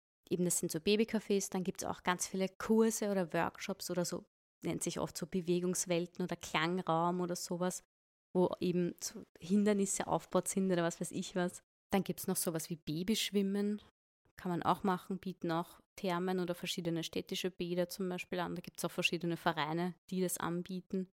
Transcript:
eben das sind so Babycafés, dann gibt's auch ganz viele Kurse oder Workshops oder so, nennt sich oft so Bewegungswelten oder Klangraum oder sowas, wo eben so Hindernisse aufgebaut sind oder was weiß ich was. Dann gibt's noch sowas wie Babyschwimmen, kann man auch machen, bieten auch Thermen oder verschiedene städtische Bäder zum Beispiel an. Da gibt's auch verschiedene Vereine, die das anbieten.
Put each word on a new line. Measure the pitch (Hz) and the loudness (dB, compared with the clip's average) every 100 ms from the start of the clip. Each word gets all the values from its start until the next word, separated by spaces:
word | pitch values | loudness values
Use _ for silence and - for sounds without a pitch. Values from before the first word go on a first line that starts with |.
| _ _ - | _ _ -4
eben | 175 | 0
das | 175 - | 2 2
sind | 175 | 0
so | 165 | 0
Babycafés, | 202 208 220 214 - 196 190 | 4 4 4 0 2 0 2
dann | 190 | -2
gibt's | 180 - | -2 -4
auch | - 175 | -6 -4
ganz | - 180 - | -2 -2 -2
viele | 190 190 | -2 -2
Kurse | - - 220 226 220 208 | -2 2 4 4 2 0
oder | 196 170 | 0 0
Workshops | 170 165 - - 190 - | 0 0 -2 -8 -6 -4
oder | 175 | -2
so, | 175 175 - _ _ _ | -2 -4 -10 _ _ _
nennt | 175 - | -6 -4
sich | - - | -4 -2
oft | 160 - | -4 -4
so | 175 | -4
Bewegungswelten | 185 170 180 180 180 185 170 175 - | -2 2 2 2 0 0 0 0 -4
oder | 180 170 | -4 -4
Klangraum | - 165 160 185 180 160 175 180 | -2 0 2 0 2 2 4 2
oder | 175 175 | -2 -4
sowas, | - 175 180 - - _ _ _ _ 185 | -4 -2 -2 -2 -10 _ _ _ _ 4
wo | 180 - | 4 4
eben | 185 175 175 - | 0 2 0 -2
so | - 208 - - | -8 -10 -16 -14
Hindernisse | 165 208 208 208 196 - - | 2 4 6 4 2 0 0
aufgebaut | 165 - 185 - | -2 2 0 2
sind | - 190 | 2 2
oder | 175 | 2
was | 170 - | 2 -2
weiß | 175 | -4
ich | - 185 | -4 -4
was. | 185 180 - - _ _ | -2 -2 -4 -16 _ _
Dann | 196 | 0
gibt's | 185 175 - | 0 -2 -2
noch | 185 | 0
sowas | - 160 - | 0 -2 -4
wie | 165 | -6
Babyschwimmen, | - 156 185 220 - 202 196 202 202 208 - _ _ _ _ - | -4 -2 0 2 2 2 2 2 0 -2 -8 _ _ _ _ -8
kann | 185 | -2
man | 170 | 0
auch | - 180 | 2 2
machen, | 202 180 - 190 | 2 0 -2 -6
bieten | 190 175 175 | -6 -4 0
auch | 165 175 - _ - | 0 -2 -12 _ -6
Thermen | 196 170 185 185 | -2 0 0 0
oder | 175 | 0
verschiedene | 175 175 - 170 165 | -2 -4 -2 0 -2
städtische | 175 185 - 190 185 | -2 -4 -4 -4 -4
Bäder | - 175 175 175 | -4 -2 0 0
zum | - 185 | -2 -4
Beispiel | 180 - 180 | -4 -4 -4
an. | 175 | -4
Da | 170 | -6
gibt's | - - | -8 -6
auch | 170 | -4
verschiedene | - 170 170 170 165 | -2 -2 0 -2 0
Vereine, | - 165 151 165 180 170 - | 0 2 0 0 -2 -4 -6
die | 185 | -2
das | 180 - | 0 0
anbieten. | 165 170 175 185 - 190 185 | -2 -4 -4 -8 -4 -4 -4